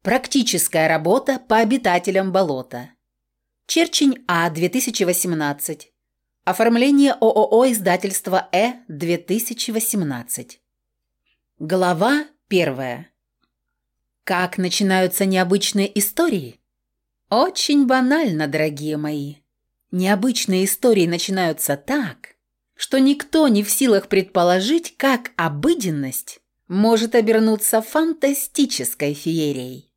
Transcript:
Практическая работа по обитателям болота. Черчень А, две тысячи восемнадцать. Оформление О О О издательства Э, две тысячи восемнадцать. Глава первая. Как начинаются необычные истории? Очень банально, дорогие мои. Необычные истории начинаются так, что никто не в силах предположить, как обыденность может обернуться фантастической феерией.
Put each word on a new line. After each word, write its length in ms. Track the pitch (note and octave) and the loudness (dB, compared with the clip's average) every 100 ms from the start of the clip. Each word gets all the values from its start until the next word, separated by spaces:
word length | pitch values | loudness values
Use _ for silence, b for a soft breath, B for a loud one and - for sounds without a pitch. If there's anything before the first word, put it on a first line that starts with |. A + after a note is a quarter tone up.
Практическая 880 | F#3+ B3+ - C#4 A3+ F3 - E3 D#3+ | 0 -2 0 0 0 -2 -2 0 2
работа 500 | D#3+ D#3+ B3 C#4 B3+ | 2 2 0 0 -6
по 200 | _ A3 | _ 2
обитателям 720 | A3 C4+ G3 F3 F3+ F#3+ F#3+ | 2 0 0 0 0 -2 0
болота. 560 | F#3 F3+ C3 B2+ B2 C#3+ _ _ _ _ _ _ _ - | 0 0 -4 -8 -14 -14 _ _ _ _ _ _ _ -4
Черчень 540 | E4 E4 - C#4 B3 - | 0 0 2 2 0 -2
А, 220 | F3 E3+ | 0 0
две 180 | D#3 F3 | 0 -2
тысячи 360 | B3+ B3+ A3 | -2 -4 -2
восемнадцать. 920 | F3+ F3+ F#3 D#3+ D3 C#3+ - D3+ - _ _ _ _ _ | 0 0 -2 -2 -4 -4 -8 -12 -16 _ _ _ _ _
Оформление 680 | - F#3 A3+ A#3 C4 C#4+ C#4 | -4 0 2 4 4 6 4
О 160 | - A3+ | 4 2
О 320 | G#3+ G#3+ A3+ | 4 4 4
О 100 | C4 | 4
издательства 800 | A3+ F#3 F3+ G3 F#3+ - F#3 - | 2 0 0 -2 -6 -2 -2 0
Э, 220 | F3+ A#3 A#3+ - | 0 0 -4 -14
две 280 | D3+ E3+ E3+ | -8 -4 -4
тысячи 540 | - G#3 - A3+ - | -2 -4 -4 -8 -6
восемнадцать. 880 | A3 A3 G#3 D#3 B2 A#2 - A#2+ - _ _ _ _ _ _ _ _ _ _ | -4 -2 -2 -4 -6 -10 -12 -12 -20 _ _ _ _ _ _ _ _ _ _
Глава 680 | D#3 F#3 F3+ E3 G#3+ D4 D4 _ _ | -4 0 0 2 2 0 -4 _ _
первая. 640 | F#3 D#3+ C3 C3 B2 E3+ _ _ _ _ _ _ _ _ _ _ _ - | 0 0 -2 -8 -8 -14 _ _ _ _ _ _ _ _ _ _ _ -4
Как 320 | F3+ F3+ - | -2 -2 -4
начинаются 680 | F#3 - G3 F#3+ F#3 - G3 | -4 0 0 2 0 0 0
необычные 720 | F#3+ F3 G3 - G3+ G3+ G#3 | 0 2 0 0 -2 -2 -2
истории? 600 | G3 - E4+ G3+ B2 - _ _ _ _ _ _ _ | -4 0 0 0 -6 -18 _ _ _ _ _ _ _
Очень 580 | A3 F4 F#4 - C#4+ B3+ | 0 0 -2 0 2 4
банально, 640 | C4 B3+ D4+ C#4+ D#3 D3+ | 2 2 2 0 -2 -2
дорогие 480 | D3+ D#3 C#3+ D3+ D3+ | -2 -2 -4 -6 -4
мои. 380 | D3+ D3+ C#3+ C#3+ _ _ _ _ _ | -4 -6 -8 -12 _ _ _ _ _
Необычные 760 | F3+ F#3 G3+ B3+ - - F#3 G3 | -2 0 0 0 -2 0 0 0
истории 420 | - B3+ G#3 E3+ | 0 2 4 2
начинаются 680 | E3+ - F#3+ F3 D3+ - C#3 | 0 -4 -2 -2 -2 -4 -4
так, 580 | - D4 G#3 - - _ _ _ _ _ | -2 -4 -4 -10 -20 _ _ _ _ _
что 240 | - C4+ | -2 2
никто 480 | C4+ C#4+ - D#4+ D4+ | 4 2 0 2 4
не 160 | G#3 | 4
в 80 | G#3 | 0
силах 380 | - C4 G3 - | 0 2 2 2
предположить, 880 | G3 F#3 F#3 F3 F3+ G3+ E4 E4 _ | 0 0 2 2 2 2 -2 -2 _
как 340 | C4+ B3+ B3 - | 0 0 -4 -6
обыденность 1040 | E3 D3 C#4+ E4+ F#3+ D3 C3 - - - _ _ _ | -4 -2 0 0 -2 -4 -6 -8 -14 -20 _ _ _
может 460 | F#3 A3 A3+ A3+ A#3+ | 0 4 4 2 2
обернуться 680 | A3 A3 A3 G#3+ - A3 | 4 4 2 2 0 0
фантастической 1300 | A3 D4+ D#4+ D#4+ C#4 C#4 - - C#4 - B2 - D3 D3 | 0 0 0 0 -2 -2 -4 0 0 -2 -6 -4 -4 -4
феерией. 760 | E3 D#3+ D3 C3+ B2+ B2+ _ | -4 -2 -2 -4 -8 -14 _